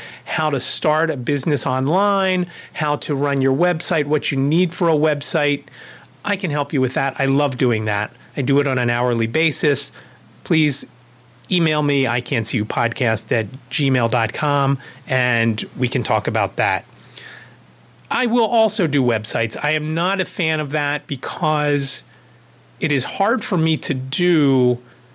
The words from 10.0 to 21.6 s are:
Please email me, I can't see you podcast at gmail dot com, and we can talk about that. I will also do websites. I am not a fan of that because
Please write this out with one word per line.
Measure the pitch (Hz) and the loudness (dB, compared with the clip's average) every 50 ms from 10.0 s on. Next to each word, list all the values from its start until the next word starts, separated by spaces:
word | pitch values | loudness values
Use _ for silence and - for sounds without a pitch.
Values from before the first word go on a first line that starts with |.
| - - - - - - - - - | -20 -20 -20 -20 -20 -20 -20 -10 -4
Please | - 165 160 156 147 135 - - - - - - _ - - - - - - - - | 0 2 2 2 2 0 -2 -4 -8 -14 -20 -20 _ -20 -20 -20 -20 -20 -16 -8 -2
email | 180 175 165 156 156 151 | 0 2 2 2 2 2
me, | 147 147 143 139 131 | 2 2 2 2 2
I | 117 117 123 | 2 0 -2
can't | 123 - 139 117 110 | -2 -2 -2 -2 -2
see | - - | -2 -2
you | 113 107 | -2 -2
podcast | - - 135 120 117 - - 127 113 110 104 - - | -2 -2 0 0 0 0 0 0 0 0 -2 -2 -2
at | 127 113 110 101 127 - - - | -2 -2 -2 -4 -8 -14 -14 -8
gmail | - - 143 135 131 127 117 117 | -4 -2 0 2 2 2 2 2
dot | 127 120 113 104 - | 2 0 0 -2 -2
com, | - 151 147 143 143 139 139 139 131 - - - - - | -2 -2 0 2 2 2 0 0 -2 -4 -12 -20 -14 -6
and | - 135 131 123 123 120 117 113 113 107 104 - - - | -2 -2 0 0 2 2 2 2 0 0 -2 -6 -8 -6
we | - 127 | -4 -2
can | 120 - 127 110 | -2 -2 -2 0
talk | - 117 107 - | 0 0 0 0
about | 127 110 113 101 92 - | 0 0 0 0 -2 0
that. | - 110 101 95 92 - - - - - - - - - - - - - - - - - - - - - - - - - - | 0 0 0 0 -2 -4 -10 -20 -20 -20 -20 -20 -20 -18 -18 -20 -20 -20 -20 -20 -20 -20 -20 -20 -20 -20 -20 -20 -16 -10 -6
I | - 233 254 | -4 -2 0
will | 233 233 247 226 | 0 2 2 2
also | 214 - 226 226 220 - - 180 | 4 4 4 4 4 2 0 0
do | 147 135 143 | 0 2 2
websites. | 127 120 117 110 110 - - 123 117 110 - - | 2 2 2 0 -2 -2 -2 -2 -2 -2 -4 -4
I | - 147 | -4 -2
am | 156 156 151 156 156 | -2 -2 -2 -2 -2
not | 165 175 185 196 185 | -2 0 0 0 -2
a | 175 | -4
fan | - - - 165 160 160 156 | -6 -4 -4 -2 -2 -2 -2
of | 151 135 | -2 -2
that | 147 151 147 143 147 143 - | -2 -2 -2 -2 -4 -4 -6
because | - 139 123 - - - - 170 156 156 151 | -8 -10 -8 -8 -8 -6 -2 -2 0 0 2